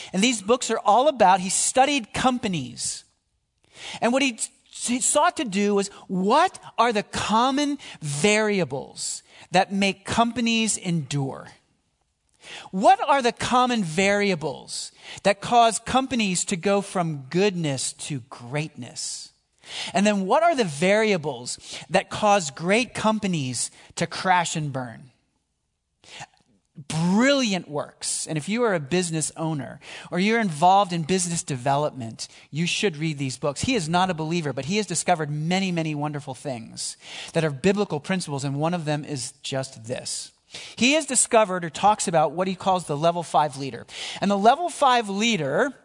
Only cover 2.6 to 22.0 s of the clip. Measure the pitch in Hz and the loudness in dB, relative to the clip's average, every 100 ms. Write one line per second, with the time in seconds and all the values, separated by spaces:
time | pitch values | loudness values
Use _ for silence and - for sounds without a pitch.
2.6 | 123 - - - - _ _ _ _ _ | -6 -8 -8 -10 -16 _ _ _ _ _
3.6 | _ - - - 226 262 269 220 - _ | _ -18 -16 -4 0 2 0 -2 -10 _
4.6 | _ - - 247 - 294 339 349 262 185 | _ -10 -4 -2 2 4 2 2 -2 0
5.6 | 202 202 196 - - 185 190 277 381 - | 2 2 -2 -8 -6 -2 4 4 4 0
6.6 | - - 233 208 - - - 214 262 269 | -12 0 2 2 -2 -6 0 2 2 2
7.6 | 285 285 - - 151 143 208 214 214 202 | -2 -4 -10 -12 -8 0 2 4 2 0
8.6 | 151 135 - - - - - - - 175 | -2 -4 -10 -12 -10 -10 -14 -20 0 0
9.6 | - 196 196 185 - - 233 226 226 226 | 2 2 0 0 -4 0 0 0 0 2
10.6 | 220 - 185 170 131 143 135 - - - | 0 -2 -2 -2 -2 -2 -4 -6 -16 -20
11.6 | _ _ _ _ _ _ _ _ - - | _ _ _ _ _ _ _ _ -20 -18
12.6 | - 185 277 392 302 277 240 - - 247 | -8 2 4 4 4 2 2 0 0 2
13.6 | 247 240 175 156 196 202 202 175 151 135 | 4 2 0 0 2 2 2 0 -4 -8
14.6 | 117 - - - - - 190 208 - 240 | -12 -12 -12 -16 -18 -2 0 0 2 4
15.6 | 226 196 - 254 269 254 208 175 - 190 | 4 2 0 0 0 0 0 0 -2 -2
16.6 | 202 202 196 190 165 147 131 170 208 180 | 0 0 0 -2 -2 -4 -4 2 2 2
17.6 | 156 135 - - - 143 110 - 120 147 | -2 -2 -6 -8 -8 -8 -10 -16 -8 -6
18.6 | 151 - 117 - - - - _ _ _ | -6 -10 -16 -10 -10 -10 -14 _ _ _
19.6 | - - - - 208 208 185 277 339 294 | -16 -10 -4 2 2 2 2 4 4 4
20.6 | 196 139 185 208 220 185 147 120 123 - | 0 2 2 4 4 2 -2 -8 -10 -12
21.6 | - - - 185 | -12 -16 -2 0